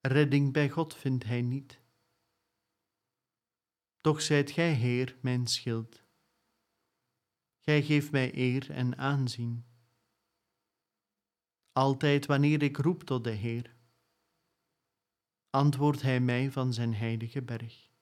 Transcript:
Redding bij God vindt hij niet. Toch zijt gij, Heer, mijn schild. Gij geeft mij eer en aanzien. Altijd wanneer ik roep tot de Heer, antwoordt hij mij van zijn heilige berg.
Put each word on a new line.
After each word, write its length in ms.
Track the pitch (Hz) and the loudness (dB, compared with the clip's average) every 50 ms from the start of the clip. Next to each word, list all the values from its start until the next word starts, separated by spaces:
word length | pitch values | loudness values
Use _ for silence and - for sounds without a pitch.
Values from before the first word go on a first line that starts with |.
Redding 520 | _ 131 127 143 151 143 131 143 143 139 127 | _ 2 4 4 4 4 4 2 2 2 2
bij 180 | 151 147 139 | 2 0 0
God 240 | - 165 165 156 - | 0 -2 -4 -4 -6
vindt 300 | - - 139 131 127 113 | -8 -4 -2 -2 -2 -2
hij 180 | 107 123 120 120 | -4 -4 -2 -2
niet. 380 | 123 127 139 135 - - _ _ _ _ _ _ _ _ _ _ _ _ _ _ _ _ _ _ _ _ _ _ _ _ _ _ _ _ _ _ _ _ _ _ _ _ _ _ _ _ _ _ _ _ _ | -2 -4 -6 -8 -12 -20 _ _ _ _ _ _ _ _ _ _ _ _ _ _ _ _ _ _ _ _ _ _ _ _ _ _ _ _ _ _ _ _ _ _ _ _ _ _ _ _ _ _ _ _ _
Toch 220 | _ 156 151 151 - | _ 0 0 2 0
zijt 280 | - 151 143 143 143 | 2 2 2 2 0
gij, 220 | - - 165 170 156 | 0 0 0 2 2
Heer, 440 | 123 113 123 123 123 127 123 - - | 2 2 2 2 0 0 -2 -6 -6
mijn 260 | - 127 127 123 123 | -4 -2 -2 -2 -2
schild. 580 | 117 - - - 127 117 113 113 113 - - _ _ _ _ _ _ _ _ _ _ _ _ _ _ _ _ _ _ _ _ _ _ _ _ _ _ _ _ _ _ _ _ | -2 -4 -4 -2 -4 -4 -4 -4 -8 -14 -20 _ _ _ _ _ _ _ _ _ _ _ _ _ _ _ _ _ _ _ _ _ _ _ _ _ _ _ _ _ _ _ _
Gij 240 | _ - 151 151 147 | _ 2 2 2 4
geeft 280 | 151 151 147 147 147 | 2 2 0 0 0
mij 260 | - 139 131 123 - | 0 0 0 0 -2
eer 340 | - 127 127 123 135 131 - | -2 0 0 0 -2 -4 -6
en 280 | 147 131 127 123 123 - | -6 -4 -2 -2 -2 -2
aanzien. 680 | 131 135 143 139 135 120 107 - 120 117 117 117 117 _ _ _ _ _ _ _ _ _ _ _ _ _ _ _ _ _ _ _ _ _ _ _ _ _ _ _ _ _ _ _ _ _ _ _ _ _ _ _ _ _ _ | -2 -2 0 0 -2 -4 -4 -6 -6 -6 -6 -8 -10 _ _ _ _ _ _ _ _ _ _ _ _ _ _ _ _ _ _ _ _ _ _ _ _ _ _ _ _ _ _ _ _ _ _ _ _ _ _ _ _ _ _
Altijd 540 | 135 135 139 139 131 - 147 143 143 143 | 2 2 4 2 2 2 2 2 2 2
wanneer 360 | - 147 139 143 147 151 151 147 | 2 2 4 4 4 4 2 2
ik 140 | 143 147 | 0 0
roep 260 | - 135 160 180 - - | 0 0 0 0 -2 -4
tot 220 | - 135 127 113 | -4 -4 -2 -2
de 60 | 120 | -4
Heer, 460 | 110 104 98 120 113 117 123 - - _ _ _ _ _ _ _ _ _ _ _ _ _ _ _ _ _ _ _ _ _ _ _ _ _ _ _ _ _ _ _ _ _ _ _ | -6 -4 -4 -4 -6 -6 -8 -12 -18 _ _ _ _ _ _ _ _ _ _ _ _ _ _ _ _ _ _ _ _ _ _ _ _ _ _ _ _ _ _ _ _ _ _ _
antwoordt 520 | - 139 143 147 143 131 143 147 143 - - | 0 4 4 4 4 4 2 2 2 2 0
hij 180 | 135 131 127 | 0 0 2
mij 300 | 127 123 123 123 131 139 | 2 2 0 0 -2 -2
van 220 | 131 139 131 127 120 | -2 -2 -2 -2 -2
zijn 220 | 113 120 117 117 | -2 -2 -2 -2
heilige 480 | 104 117 113 113 113 113 117 - 139 127 | -2 -2 -4 -4 -4 -6 -8 -8 -8 -8
berg. 480 | 117 117 113 117 117 - - _ _ _ _ | -8 -10 -10 -10 -14 -16 -20 _ _ _ _